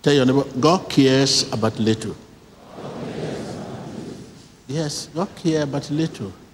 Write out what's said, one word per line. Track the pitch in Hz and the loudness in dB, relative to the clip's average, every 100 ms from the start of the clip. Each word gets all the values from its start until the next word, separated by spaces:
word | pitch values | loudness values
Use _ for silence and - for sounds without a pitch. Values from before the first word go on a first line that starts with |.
Tell | 151 | 6
your | 143 127 | 6 6
neighbor, | 135 135 131 | 4 0 2
"God | 147 185 - | 4 4 2
cares | - 135 131 135 - - | 4 6 6 4 2 0
about | 113 110 110 | -2 -2 0
little." | 110 110 104 82 - - - - - - - - - - - - - - - - - - - - - - - - - | 0 0 -2 -10 -16 -20 -20 -20 -20 -16 -14 -12 -10 -8 -8 -8 -10 -10 -12 -12 -12 -12 -12 -14 -18 -20 -20 -20 -8
Yes, | 143 151 - - | -4 -4 -6 -8
God | 156 196 - | -6 -6 -2
cares | 170 156 | 0 0
about | 143 139 - | 0 -4 -4
little. | 147 160 - 98 - - | -2 -2 -4 -10 -12 -20